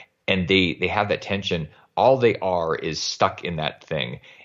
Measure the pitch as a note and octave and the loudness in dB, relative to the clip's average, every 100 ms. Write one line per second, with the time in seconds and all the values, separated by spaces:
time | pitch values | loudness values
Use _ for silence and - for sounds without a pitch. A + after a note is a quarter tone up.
0 | - _ - F#2+ F2 F#2+ F2+ - F2 G2+ | -20 _ -2 0 4 4 4 0 -2 0
1 | G#2 F2 - G2 G2 E2+ D#2 - _ - | 0 -2 -2 -4 -2 -4 -4 -12 _ 2
2 | A2+ C3 A#2+ G2+ F#2 F2+ D#2+ D#2+ E2 D#2 | 4 6 4 2 0 0 0 -2 -4 -4
3 | - - F#2+ - D2 E2 D2+ - - D#2 | -6 0 0 0 -8 -4 -6 -6 -6 -4
4 | A#1+ - - - | -4 -8 -16 -20